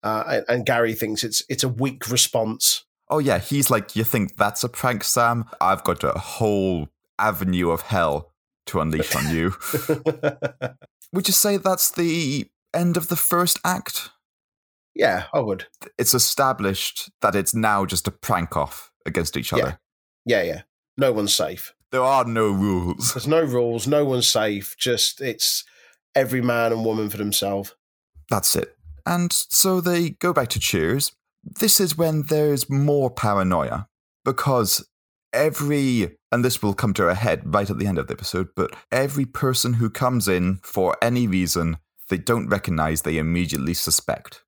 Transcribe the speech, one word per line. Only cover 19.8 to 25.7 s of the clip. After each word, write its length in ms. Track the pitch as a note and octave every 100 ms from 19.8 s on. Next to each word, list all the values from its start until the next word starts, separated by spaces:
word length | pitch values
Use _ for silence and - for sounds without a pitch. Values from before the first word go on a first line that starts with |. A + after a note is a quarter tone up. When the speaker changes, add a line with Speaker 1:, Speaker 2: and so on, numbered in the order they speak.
| _ _ _ _
Speaker 1:
Yeah, 180 | - A2
yeah. 200 | F2 D#2 - _ _ -
No 160 | C3+
one's 220 | A2 G#2
safe. 400 | - D#2 F2+ - _ _
Speaker 2:
There 120 | C3
are 220 | B2+ C3+
no 260 | A#2+ A2+ A2
rules. 640 | G2 G2+ F#2 F2 - A#2+
Speaker 1:
There's 120 | C3 C3+
no 140 | D#3+
rules, 440 | D#3 B2 A#2+ A#2 A2+
no 180 | D3
one's 240 | D3 B2+ A#2+
safe, 480 | A2+ G#2+ G2+ - -
just 420 | - A#2 - -
it's 440 | C3+ A2 - - -